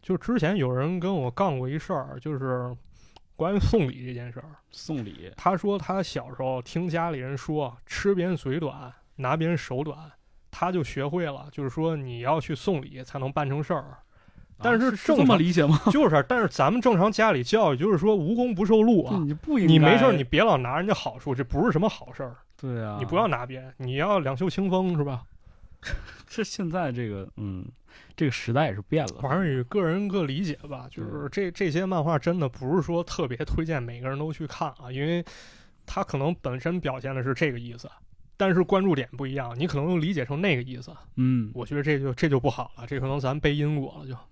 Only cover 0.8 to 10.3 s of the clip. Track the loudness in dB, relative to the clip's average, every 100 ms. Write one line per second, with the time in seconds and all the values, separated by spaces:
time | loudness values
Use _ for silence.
0.8 | -2 -2 -2 -2 -4 -2 -2 0 -4 -6
1.8 | -4 -6 -6 -10 -8 -6 -4 -4 -4 -10
2.8 | -16 -20 -20 -20 _ _ 0 2 4 4
3.8 | 2 -2 -10 -10 -10 -14 -18 -20 _ -20
4.8 | -8 -6 -6 -10 -18 -2 0 0 0 -2
5.8 | -2 -4 -4 -6 -10 -6 -4 -4 -6 -6
6.8 | -2 -2 -2 -4 -6 -8 -4 -4 -4 -8
7.8 | -12 -4 0 2 2 -2 -2 -4 -4 -8
8.8 | -16 -20 _ -6 -2 0 0 -2 -2 -6
9.8 | -6 -10 -16 -20 _